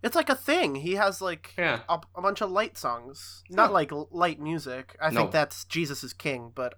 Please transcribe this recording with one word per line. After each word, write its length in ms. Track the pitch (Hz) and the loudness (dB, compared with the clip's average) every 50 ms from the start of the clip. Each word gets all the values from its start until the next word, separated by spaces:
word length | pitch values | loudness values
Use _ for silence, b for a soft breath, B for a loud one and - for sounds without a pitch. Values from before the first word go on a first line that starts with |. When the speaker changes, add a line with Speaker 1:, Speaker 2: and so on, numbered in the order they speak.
| - | -4
Speaker 1:
It's, 120 | 302 - | 0 2
like, 140 | 339 311 - | 2 2 2
a 60 | 269 | 0
thing. 400 | - - - 294 370 339 147 139 | 0 2 2 2 2 2 0 -2
He 180 | 135 143 175 190 | -2 -2 -2 2
has, 260 | 202 214 196 196 - | 2 2 2 2 0
like, 320 | 190 180 170 156 - - - | -4 -4 -4 -6 -10 -10 -4
Speaker 2:
Yeah. 220 | - 175 160 123 110 - - | 0 0 2 0 0 0 -2
Speaker 1:
a, 100 | 170 165 - - - | -2 -2 -2 -8 -10
a 60 | 175 | -2
bunch 200 | 180 196 202 - | -2 -2 0 0
of 100 | 214 190 | -2 0
light 260 | 185 202 226 - - | 0 0 0 0 -4
songs. 640 | - - 131 120 117 120 131 139 - - - - - - - | -6 -4 -4 -4 -4 -8 -14 -16 -16 -18 -18 -18 -20 -18 -2
Not, 180 | 175 196 226 | 4 4 6
Speaker 2:
Huh. 60 | 220 202 | 6 6
Speaker 1:
like, 180 | 180 151 131 | 4 2 0
l-, 180 | 147 147 151 - | -2 -6 -8 -8
light 280 | 165 170 175 175 156 - | 0 2 2 2 2 -2
music. 560 | 147 156 165 160 - 135 127 127 131 - - - | -4 -4 -4 -4 -4 -6 -8 -10 -10 -14 -6 -2
I 80 | 151 156 | -2 2
Speaker 2:
No. 120 | 113 117 | 2 2
Speaker 1:
think 100 | 110 - | 2 4
that's 340 | - 156 147 143 - - - | 4 2 2 2 -2 -10 -10
Jesus 380 | - - 160 170 139 143 - - | -4 -2 -2 -2 -2 -4 -8 -10
is 100 | 123 - | -12 -12
King, 380 | - - 131 135 120 120 117 117 | -6 -4 -4 -4 -4 -8 -10 -8
but, 220 | - 127 123 120 | -6 -6 -6 -4